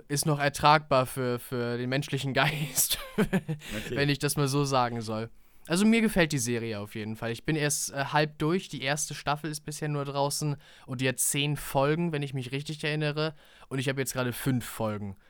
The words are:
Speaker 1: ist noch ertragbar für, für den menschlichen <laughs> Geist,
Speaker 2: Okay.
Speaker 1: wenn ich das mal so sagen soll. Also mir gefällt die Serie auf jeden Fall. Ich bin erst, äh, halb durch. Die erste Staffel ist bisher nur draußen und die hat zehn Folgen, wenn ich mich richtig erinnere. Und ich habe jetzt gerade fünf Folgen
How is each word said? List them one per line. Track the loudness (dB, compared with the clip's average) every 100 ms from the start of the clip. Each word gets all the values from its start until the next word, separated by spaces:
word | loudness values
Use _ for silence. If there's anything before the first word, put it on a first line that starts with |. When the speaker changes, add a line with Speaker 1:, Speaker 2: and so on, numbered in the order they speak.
| -4
Speaker 1:
ist | 0 2
noch | 2
ertragbar | 0 4 6 6 6 2 2
für, | 0 -2 -2
für | -4 -4 -2 -2
den | 0
menschlichen | -2 0 -2 0
<laughs> |
Geist, | 2 2 2 -2 0 0 0 -4 0
Speaker 2:
Okay. | 2 2 -2 -8 -6 -8 -4 0
Speaker 1:
wenn | 2
ich | 2
das | 0 0
mal | 2
so | 2
sagen | 2 2 2 0
soll. | -4 -4 -6 -10 -20 -14 -2
Also | 2 6
mir | 6
gefällt | 4 4 2
die | 2
Serie | 0 -2 -2 -6
auf | -6 -8
jeden | -6 -4
Fall. | -6
Ich | -4 -2
bin | 0
erst, | 0 0 -4
äh, | -4 0
halb | 2 0 0
durch. | 0 0 -2
Die | -6
erste | -2 -2 -2
Staffel | -6 -4 -2 -4
ist | -8
bisher | -8 -6 -4
nur | -2 -2
draußen | 0 0 0 -2 -4 -8 -20 -10
und | 0
die | 0
hat | 2
zehn | 0 2 0 -2
Folgen, | 0 2 2 2 0
wenn | -2
ich | -4
mich | -6 -6
richtig | -6 -6 -6
erinnere. | -2 0 0 0 -2 -4 -20 -20 -6
Und | -4
ich | -2
habe | -2
jetzt | -2
gerade | -2 -2
fünf | -2 0 0 -2
Folgen | -4 -4 -2 -8 -12 _